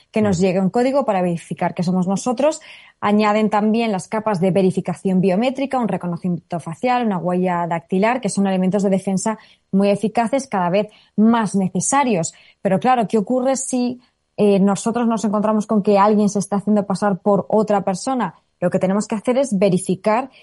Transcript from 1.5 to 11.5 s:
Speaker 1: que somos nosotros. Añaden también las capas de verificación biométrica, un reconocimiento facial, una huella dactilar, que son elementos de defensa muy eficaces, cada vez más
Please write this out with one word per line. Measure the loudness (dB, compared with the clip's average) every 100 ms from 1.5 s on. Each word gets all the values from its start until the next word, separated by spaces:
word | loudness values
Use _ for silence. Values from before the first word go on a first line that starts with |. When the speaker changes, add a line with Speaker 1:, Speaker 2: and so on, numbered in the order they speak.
| -6 -4
Speaker 1:
que | -2
somos | -2 0 0
nosotros. | -2 -4 0 0 -2 -12 -20 -20 -6
Añaden | 0 2 2 2 2
también | 0 0 0 -2
las | -4 -4
capas | -4 -2 0
de | 2
verificación | 2 2 0 -6 -6 -2 2
biométrica, | 2 2 0 -2 -4 -2
un | -2
reconocimiento | -4 -6 -6 -6 -6 -6 -10
facial, | -10 -6 -2 0 -2
una | -2
huella | -2 -2 0 -2 -2
dactilar, | -4 -2 0 0 0
que | -2
son | -2 0
elementos | 0 0 0
de | 0
defensa | 0 -2 -4 -4 -6 -12 _ -4
muy | 0 2
eficaces, | 2 0 -2 0 -2 -2
cada | -2 0
vez | 0 -2 _ _ 2
más | 4 4 0